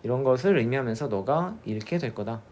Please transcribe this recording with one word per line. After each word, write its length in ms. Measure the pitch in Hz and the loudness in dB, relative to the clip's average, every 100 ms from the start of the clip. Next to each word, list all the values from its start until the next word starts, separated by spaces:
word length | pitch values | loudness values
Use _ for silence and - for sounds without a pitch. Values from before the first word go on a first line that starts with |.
이런 220 | 113 127 | 0 0
것을 340 | 135 127 180 175 | 2 4 4 4
의미하면서 520 | 117 135 123 113 143 | 4 0 -2 -2 -2
너가 460 | 101 98 151 180 220 | -2 0 0 0 -6
잃게 360 | - 107 - 170 | -6 -6 -4 -4
될 160 | 131 110 | -4 -6
거다. 260 | 104 113 - | -6 -8 -10